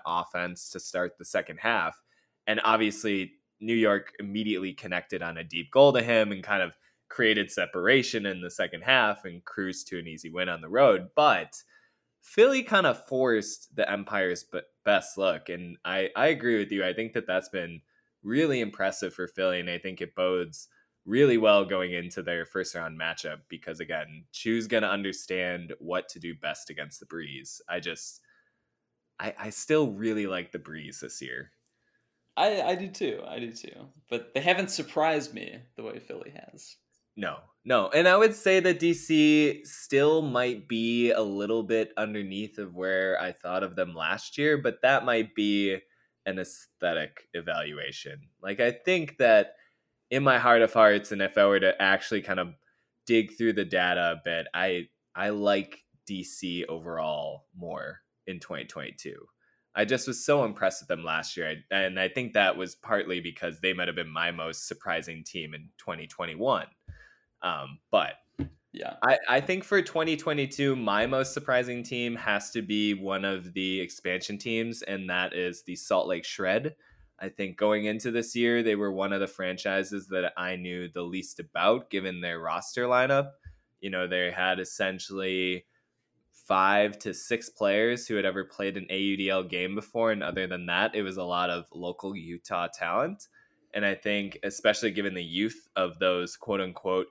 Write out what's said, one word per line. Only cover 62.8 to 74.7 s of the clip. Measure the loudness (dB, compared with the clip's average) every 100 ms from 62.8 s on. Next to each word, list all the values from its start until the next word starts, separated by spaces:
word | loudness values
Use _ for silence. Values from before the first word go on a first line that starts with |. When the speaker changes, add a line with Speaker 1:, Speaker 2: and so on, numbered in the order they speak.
| -2 -2 0 -4
Speaker 1:
because | -6 -8 -8 -2
they | -2
might | 0 -4
have | -4
been | -6
my | -4 -4
most | -4 -8 -8 -10
surprising | -8 -4 -4 -4 -12
team | -12 -10 -10
in | -12 -18 _
twenty | -12 -10 -12
twenty-one. | -10 -10 -4 0 0 -2 _ -20 -20 -20 _ _ _
Um, | -6 -4 -8 -14 _
but | 0 0 -6 _ -10 -10 -10 _
Speaker 2:
Yeah. | -10 -10 -2
Speaker 1:
I, | 2 4 4
I | 2
think | 2 -4
for | 2 0
twenty | 2 0 0 0
twenty-two, | -2 -2 -2 0 0 2
my | 2 2 2
most | 0 0
surprising | -4 2 2 2 -6
team | -6 -4 -4 -2
has | 0 0 0
to | -6
be | -2 0 2 0
one | -2 -2
of | 0 -2 -6
the | -4 -2 -2
expansion | -4 -6 -4 -4 -4 -8
teams, | -4 -2 -2